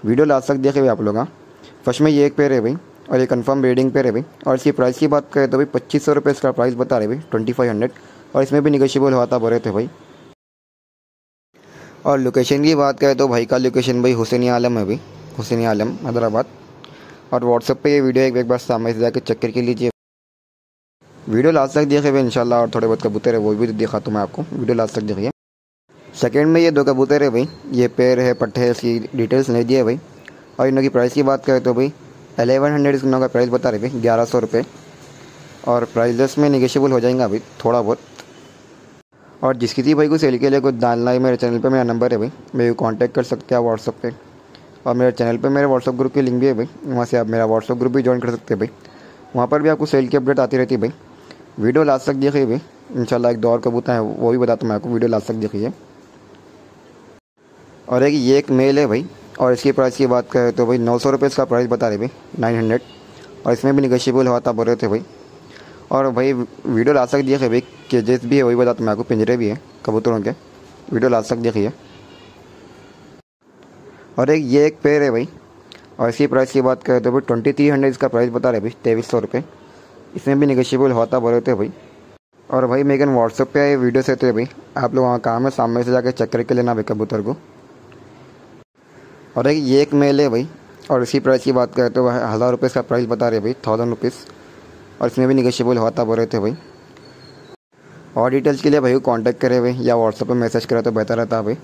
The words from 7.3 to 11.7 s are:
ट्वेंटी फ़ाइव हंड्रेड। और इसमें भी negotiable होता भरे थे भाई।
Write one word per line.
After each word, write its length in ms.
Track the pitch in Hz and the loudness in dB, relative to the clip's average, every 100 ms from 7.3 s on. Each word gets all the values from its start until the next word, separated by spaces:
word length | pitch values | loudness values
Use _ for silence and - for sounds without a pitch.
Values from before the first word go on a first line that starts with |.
ट्वेंटी 220 | 117 110 | -4 -4
फ़ाइव 180 | 120 120 | -2 -2
हंड्रेड। 220 | 107 123 - - - - | 0 -4 -6 -20 -20 -4
और 80 | 143 | -2
इसमें 200 | 135 143 | 2 2
भी 80 | 147 | 2
negotiable 420 | 143 135 135 135 | 2 2 2 2
होता 260 | 131 120 123 | 2 0 0
भरे 220 | 113 117 | 0 0
थे 100 | 113 | -2
भाई। 200 | 101 123 - - - - _ _ _ _ _ _ _ _ _ _ _ _ _ - | -4 -6 -10 -20 -20 -20 _ _ _ _ _ _ _ _ _ _ _ _ _ -20